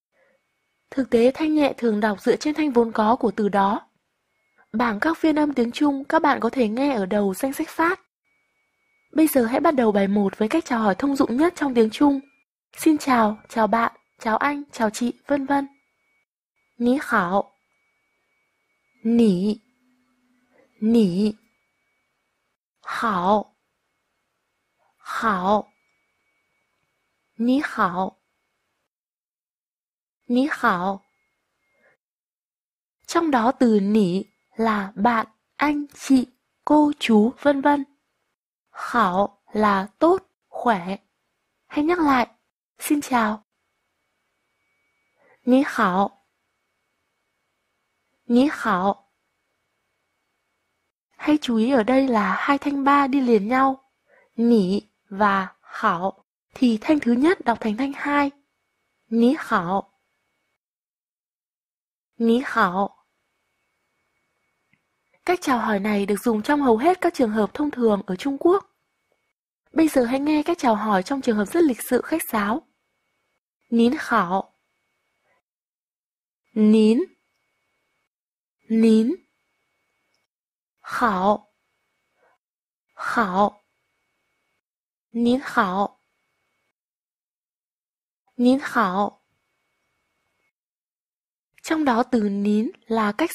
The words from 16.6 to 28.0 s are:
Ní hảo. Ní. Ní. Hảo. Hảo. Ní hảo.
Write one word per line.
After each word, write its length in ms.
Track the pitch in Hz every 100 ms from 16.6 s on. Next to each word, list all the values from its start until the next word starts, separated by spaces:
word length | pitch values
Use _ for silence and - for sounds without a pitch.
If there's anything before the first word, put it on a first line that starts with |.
| _ -
Ní 200 | 240 269
hảo. 500 | - 220 175 196 - _ _ _ _ _ _ _ _ _ _ _ _ _ _ _
Ní. 560 | 226 233 226 180 202 214 _ _ _ _ _ _ _ _ _ _ _ -
Ní. 540 | 214 233 196 175 214 214 _ _ _ _ _ _ _ _ _ _ _ _ _ _
Hảo. 720 | - - 233 185 180 208 - _ _ _ _ _ _ _ _ _ _ _ _ _ _ _
Hảo. 720 | - - 233 190 185 208 - _ _ _ _ _ _ _ _ _ _ _ _ _ _ _ _ -
Ní 240 | 240 262
hảo. 580 | - - 190 175